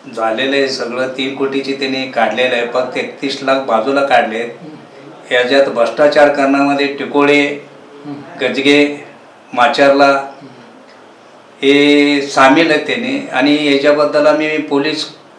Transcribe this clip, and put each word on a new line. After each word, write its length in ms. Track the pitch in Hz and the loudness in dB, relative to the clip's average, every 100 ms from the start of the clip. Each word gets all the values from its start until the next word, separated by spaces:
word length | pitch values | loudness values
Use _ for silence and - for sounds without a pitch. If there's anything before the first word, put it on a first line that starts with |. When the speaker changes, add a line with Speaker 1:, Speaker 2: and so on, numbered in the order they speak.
| 135 117 | -14 -6
Speaker 1:
झालेलं 400 | 110 113 135 139 | -4 -2 -2 0
आहे 120 | 135 | -2
सगळं. 400 | 127 117 123 127 | -4 -6 -4 -6
तीन 280 | - 135 135 | -6 -6 -4
कोटीचे 360 | 135 135 135 | -4 -4 -6
त्यांनी 340 | 135 135 131 127 | -6 -6 -6 -6
काढलेलं 480 | 117 110 117 127 | -2 -2 0 -2
आहे, 120 | 120 117 | -2 -2
फक्त 220 | 127 127 135 | -4 -4 -6
एकतीस 420 | 120 - 139 - | -8 -8 -8 -6
लाख 180 | 135 135 | -2 -2
बाजूला 460 | 123 110 131 139 139 | 0 -2 0 0 2
काढले. 320 | 123 110 110 | 2 0 -4
Speaker 2:
हम्म. 960 | 120 - 156 - - - - - - | -8 -10 -18 -20 -20 -20 -20 -20 -4
Speaker 1:
याच्यात 320 | 127 123 139 139 | -2 2 2 2
भ्रष्टाचार 640 | 117 113 - 147 147 147 | 0 -2 2 2 4 4
करण्यामध्ये 580 | 139 135 139 143 139 143 | 4 0 0 0 0 -2
टिकोळे, 600 | 139 120 143 143 147 143 143 - - - - 147 | -4 -4 0 2 2 0 -4 -12 -20 -20 -20 -16
Speaker 2:
हम्म. 400 | 139 - - 127 | -16 -16 -6 -4
Speaker 1:
गजगे, 580 | 117 139 143 143 147 - - - - - | 0 2 4 2 -2 -14 -20 -20 -20 -8
माचरला 560 | 123 123 143 139 139 143 | 0 0 4 4 4 4
Speaker 2:
हम्म. 380 | 139 - - 139 - - - - - - - - - - - | 2 -4 -14 -20 -20 -20 -20 -20 -20 -20 -20 -20 -20 -20 -2
Speaker 1:
हे 600 | 139 143 143 147 143 143 | 2 4 6 4 4 0
सामील 480 | 139 - 165 156 165 | 0 4 4 6 4
आहेत 160 | 147 - | 0 -2
त्यांनी 400 | 120 117 139 139 | -4 -4 -6 -6
आणि 400 | 131 143 151 147 | -2 2 2 2
याच्याबद्दल 540 | 139 147 147 147 147 147 | 2 2 2 2 2 2
आम्ही 320 | 151 156 156 | 2 0 -4
पोलीस 500 | 147 143 156 151 - - - | -2 -2 -2 -4 -8 -14 -20